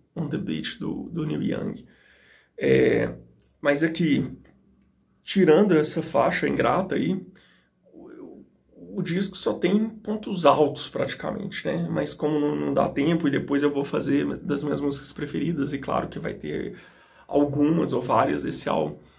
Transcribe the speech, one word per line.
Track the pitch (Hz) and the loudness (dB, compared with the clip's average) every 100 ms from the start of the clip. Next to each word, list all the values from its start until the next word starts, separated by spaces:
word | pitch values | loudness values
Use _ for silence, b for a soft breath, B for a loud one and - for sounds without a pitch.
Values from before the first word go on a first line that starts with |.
| _ - | _ -8
On | - | -6
the | - | -4
Beach, | - 78 - - | -4 -4 -6 -8
do, | - - - | -8 -8 -8
do | 170 151 | -6 -4
Neil | 151 | -2
Young. | - - - - b b b b b b b - | -2 -2 -4 -8 b b b b b b b -2
É, | 139 131 123 117 113 - - _ _ _ | 4 6 6 4 0 -6 -16 _ _ _
mas | 143 143 | 0 2
é | 160 | 0
que, | 165 165 131 - - - _ _ _ _ _ _ _ | 2 2 2 0 -8 -20 _ _ _ _ _ _ _
tirando | - 196 160 156 208 | -2 4 8 8 8
essa | 160 156 170 | 4 2 -2
faixa | 156 135 131 - 143 | 0 2 2 2 0
ingrata | 143 120 165 190 - | 2 2 2 0 0
aí, | 160 196 - b b b b _ _ | 0 -2 -6 b b b b _ _
o, | - - - - - - _ _ - 170 202 | -20 -20 -18 -18 -20 -20 _ _ -20 -10 -6
o | |
disco | 151 175 196 - | -2 -2 -4 -4
só | - | -4
tem | - 180 208 220 | 0 2 2 2
pontos | - - 214 - 180 151 | -4 -6 -6 -4 2 6
altos, | 135 147 139 - | 6 4 0 -6
praticamente, | - 139 - 151 - - - - | -4 -4 -4 -6 -6 -8 -6 -4
né? | 170 170 | -2 -2
Mas | - 147 | -2 -4
como | - 151 151 | -2 0 2
não, | 147 147 | 0 0
não | 147 | 0
dá | 135 139 | 0 0
tempo, | - 143 165 143 | 0 0 2 2
e | |
depois | 135 131 139 | 0 0 0
eu | 147 | 2
vou | 139 139 | 0 -2
fazer | 147 139 143 143 135 | -2 0 0 0 -4
das | - 139 | -4 -4
minhas | 147 143 | -2 -2
músicas | 143 139 - | -2 -4 -8
preferidas, | - 151 - 156 160 139 | -10 -6 -4 -2 -2 -2
e | 139 | -4
claro | - - - | -2 -2 -4
que | - | -6
vai | - | -8
ter | - - - - B B B B B - | -8 -8 -6 -8 B B B B B -2
algumas | 147 143 143 147 165 139 | 0 2 2 2 2 0
ou | 127 | -2
várias | 127 117 - 147 | 0 2 2 0
desse | 139 - - | -4 -4 -2
álbum, | 78 73 - b | 0 -2 -6 b